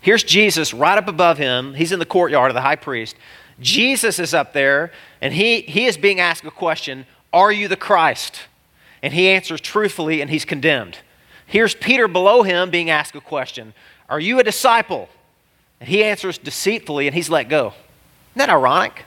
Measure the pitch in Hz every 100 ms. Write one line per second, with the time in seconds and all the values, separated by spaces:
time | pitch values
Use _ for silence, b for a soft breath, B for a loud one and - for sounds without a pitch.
0 | - 220 - 185 214 160 151 120 151 202
1 | 196 165 175 151 139 127 131 139 165 185
2 | 165 185 170 143 127 120 131 147 - 123
3 | 110 - B B B B 123 196 247 269
4 | 226 180 170 165 143 147 135 139 170 B
5 | B B 139 139 220 233 - 156 247 160
6 | 196 185 175 165 151 - 170 156 - 135
7 | 131 b b 170 202 208 202 185 - 196
8 | 160 123 - - - _ _ b b b
9 | 143 156 185 190 185 160 - 185 208 -
10 | 156 160 143 156 - 151 147 139 98 -
11 | _ b b b b 202 220 - - 254
12 | 220 180 190 233 196 175 185 175 165 156
13 | 151 147 - 151 131 - 110 110 b b
14 | b 151 175 254 214 202 254 233 214 151
15 | 90 _ _ _ _ _ _ _ 123 190
16 | 214 202 190 170 143 - 190 226 - 147
17 | 143 151 165 160 117 151 113 - _ _
18 | _ _ _ - 277 170 127 156 - -